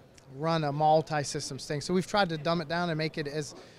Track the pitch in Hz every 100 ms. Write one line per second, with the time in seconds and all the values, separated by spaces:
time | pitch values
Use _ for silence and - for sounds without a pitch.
0 | - - 139 135 160 165 147 143 151 160
1 | 156 151 139 147 - 135 - 147 151 180
2 | - 208 185 160 156 170 147 170 175 156
3 | 156 165 143 156 147 - -